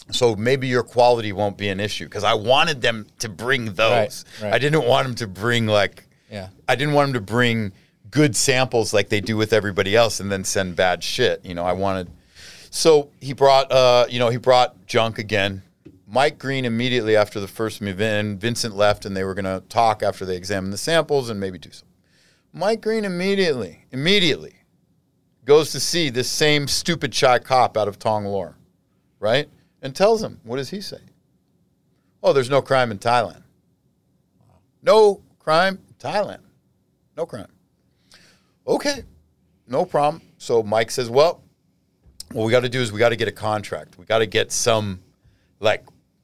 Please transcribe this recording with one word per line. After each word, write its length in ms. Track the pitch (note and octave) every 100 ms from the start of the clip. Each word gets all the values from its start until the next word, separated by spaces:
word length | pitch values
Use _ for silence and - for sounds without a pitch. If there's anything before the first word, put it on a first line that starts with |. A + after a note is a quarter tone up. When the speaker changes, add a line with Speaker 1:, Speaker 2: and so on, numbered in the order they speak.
| -
Speaker 1:
So 260 | - B2 G2+
maybe 320 | A#2 C3+ C3
your 140 | B2
quality 500 | A#2 A#2+ A#2+ A#2+ G#2+
won't 240 | F#2+ G#2 F#2+
be 120 | G2+
an 120 | F#2+
issue, 280 | G#2 - D#2+
'cause 160 | G#2
I 100 | G#2
wanted 480 | A2+ G#2 C3+ E3 C#3
them 240 | A#2+ A2+ G2+ -
to 80 | A#2
bring 460 | D#2+ A#2 C3+ A2
those. 500 | F#2+ A2 A#2 G#2+ - - -
Speaker 2:
Right, 40 |
right. 100 | G#2
Speaker 1:
I 40 | A#2
didn't 260 | C#3+ D#3
want 220 | A#2+ C3+ C3+
them 60 | A2+
to 100 | A2+
bring, 400 | F#2 A2+ A#2+ A2
like, 380 | G#2 F#2+ - _ _ -
Speaker 2:
Yeah. 180 | G#2 F#2+ _ -
Speaker 1:
I 60 | B2+
didn't 180 | D3
want 140 | D3 C#3+
them 60 |
to 60 | B2 G2
bring 400 | A#2 A#2+ A2+ G#2 - _ _ G2+
good 260 | D3 D3+ -
samples 560 | - B2+ B2+ A#2+ G#2
like 160 | G#2 G2+
they 120 | G#2
do 160 | F#2 G#2+
with 160 | G#2+
everybody 440 | A2 G2+ G2 F#2+ G#2+
else 240 | A2+ -
and 100 | G2
then 140 | G2
send 320 | F#2+ G2+ F#2 F2
bad 260 | F#2 F2
shit. 420 | - - A2+ E2+
You 100 | F#2+
know, 100 | E2+
I 80 | F2+
wanted, 380 | F#2 G2 F#2+ F2 - _ - - - -
so 380 | - E3 D3+ C#3+ _
he 120 | C3
brought, 400 | C3+ C3+ C3+ C3+
uh, 340 | C3 B2+ B2 A#2+
you 80 | A#2+
know, 100 | A#2+
he 80 | A#2+
brought 500 | C3 B2 B2 - -
junk 320 | A#2+ A2+ A2
again. 440 | G#2 G#2 G2+ G2 - _ - _ -
Mike 320 | A2+ D3+ -
Green 260 | C3 C3+
immediately 520 | B2 A2+ B2+ B2 A2 G#2+
after 240 | G#2 G#2+
the 80 | G2
first 320 | - A2 -
move 200 | G2+ F#2
in, 380 | A2 G#2 G#2 G2
Vincent 380 | A2+ A#2 A#2 G2
left 280 | G#2 G2+ G2+
and 100 | F#2+
they 80 |
were 100 | F#2+
gonna 280 | F#2+ F#2+ F#2+ -
talk 340 | A#2+ A2+ G#2+
after 220 | G#2 -
they 120 | F#2 F2+
examined 360 | F#2 G2 F#2+
the 60 | G2+
samples 520 | - E3 D3+ C#3+ A#2
and 100 | G#2
maybe 180 | F#2+ F2+
do 120 | -
something. 160 | - _ _ _ _ _ _ _
Mike 300 | - F#3+ A3+
Green 220 | G#3+ A3
immediately, 840 | G3+ F3 F#3+ G3 F3+ B2+ F#2 - _
immediately 640 | B2+ D#3 G3+ F3 F#2+ D2+ _ _ _ _ _ _ _ _ _
goes 280 | - D3 D3
to 80 | -
see 300 | - F3 D3+
this 200 | A#2+ B2
same 380 | - D3+ D3 C#3
stupid 420 | - - E3+ C#3
Chai 260 | - C3 A#2+
cop 380 | - C3 A2 A2
out 120 | G2+
of 100 | G2
Tong 280 | A2+ G#2+ G2+
Lor, 300 | G2+ E2 - _ _ _ _ _ -
right? 300 | G#2 B2+ D3 _ _ _
And 120 | C3+
tells 280 | C3+ G3+ A3
him, 180 | B2+ G2+
what 120 | A2+ B2+
does 140 | C3
he 100 | G3+
say? 200 | G3 - _ _ _ _ _ _ _ _ _ _ _ _
"Oh, 100 | G3
there's 160 | C#3 B2
no 140 | C#3
crime 280 | - C3+ A#2+
in 80 | G2
Thailand." 440 | A#2+ A#2+ G2 - _ _ _ _ _ _ _ _ _ _ _ _ _ _
No 400 | - G#3+ G#3 G3 _ _
crime 400 | - D#3+ F#3+ F#3+ _
in 60 | _
Thailand. 440 | C3+ G3 E3 - _ _ _ _ _ _ _ -
No 100 | E3
crime. 220 | A#2 - _ _ _ _ _ _ _ _ _ _ _ -
Okay, 380 | C#4+ C#4+ C4+ - _ _ _ _ _ -
no 180 | C3+
problem. 380 | F3+ D3+ D3 E3 _ _
So 240 | - A#2+
Mike 280 | G#2+ A2 A2+
says, 200 | - A#2+
"Well, 320 | B2 D#3 - _ _ _ _ _ _ _ - -
what 120 | A#2+
we 60 | A2
gotta 160 | B2 B2+
do 120 | C3
is 120 | A#2+
we 60 | G#2
gotta 180 | A#2 A2+
get 120 | G#2+
a 40 |
contract. 680 | - G#2+ G#2+ F#2+ D#2 D2+ -
We 60 |
gotta 220 | F2+ A2 A2
get 260 | G#2+ G#2+
some, 480 | - - A2 G#2 F#2 _ _ _ _ _ -
like, 240 | G#2+ G2+ - _ _ _